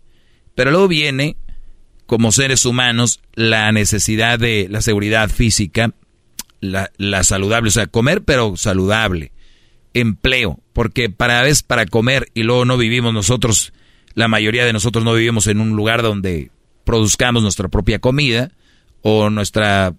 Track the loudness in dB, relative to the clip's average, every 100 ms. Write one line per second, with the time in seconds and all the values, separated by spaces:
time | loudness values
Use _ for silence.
0 | -20 _ _ _ _ -2 2 4 2 2
1 | -2 -2 -4 -6 -12 -12 -14 -20 -20 -20
2 | -4 0 2 2 2 0 0 0 0 0
3 | 0 -2 _ -2 0 2 2 2 0 0
4 | 0 0 0 0 0 0 -2 -2 0 0
5 | 0 0 0 2 0 0 -2 -2 -2 -4
6 | _ _ _ -18 -18 _ -6 -6 -6 -6
7 | -4 0 0 0 0 0 0 0 0 0
8 | 0 0 0 0 0 -2 -2 0 0 0
9 | 0 -4 -8 -18 -20 _ _ _ _ -2
10 | -2 -2 -2 0 -2 -4 _ -4 -2 -2
11 | -4 -2 0 2 2 2 0 -2 0 0
12 | 0 -2 -4 -4 0 2 2 0 0 0
13 | 0 -2 0 0 0 0 -4 -12 _ _
14 | _ -2 0 2 0 2 0 0 -2 0
15 | 0 2 2 0 0 0 0 0 0 0
16 | 0 -2 -4 -4 -8 _ _ _ -2 2
17 | 2 2 2 2 0 -2 -2 -2 0 0
18 | 0 0 0 0 -4 -10 _ _ _ _
19 | 0 2 2 0 -2 -2 0 2 0